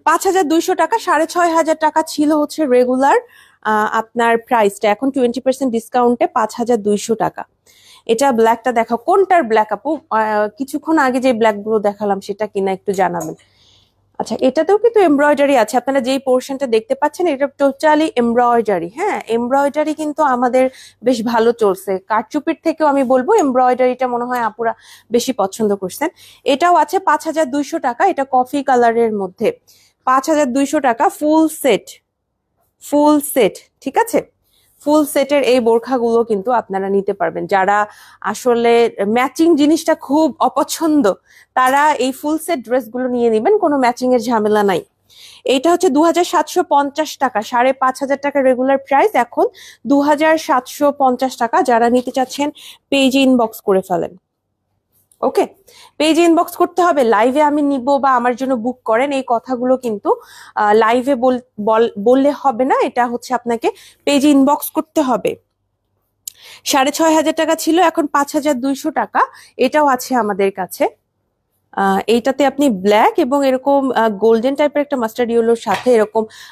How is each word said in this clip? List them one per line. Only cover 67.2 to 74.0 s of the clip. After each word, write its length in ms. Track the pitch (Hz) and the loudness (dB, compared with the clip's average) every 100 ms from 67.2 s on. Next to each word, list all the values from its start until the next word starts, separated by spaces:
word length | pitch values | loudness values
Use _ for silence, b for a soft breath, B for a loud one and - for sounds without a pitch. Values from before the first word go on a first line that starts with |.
| 311 | 0
টাকা 220 | 311 311 320 | -2 -2 -2
ছিল, 240 | - 330 | 0 2
এখন 280 | 339 330 294 | 2 0 -2
পাঁচ 260 | 285 285 | -2 -2
হাজার 280 | 311 285 262 | -2 -2 -2
দুইশো 300 | 269 269 311 | -2 -4 -4
টাকা। 300 | 262 208 254 523 B B B | -4 -4 -2 -2 B B B
এটাও 300 | 254 302 294 | 0 2 2
আছে 280 | 254 - 254 | 0 -2 -2
আমাদের 360 | 214 196 196 | -2 0 -2
কাছে। 360 | 196 180 - 339 _ _ _ _ _ _ _ _ | -2 -10 -4 -4 _ _ _ _ _ _ _ _
আহ, 280 | - 196 196 - | -4 0 0 0
এইটাতে 380 | 233 269 262 277 | 0 0 0 0
আপনি 240 | 269 285 | 2 0
ব্ল্যাক 500 | 190 196 208 359 440 | 0 0 4 2 2
এবং 280 | 277 285 269 | 0 0 0
এরকম, 440 | 254 269 277 269 | 0 0 0 0
আহ, 180 | 220 | 0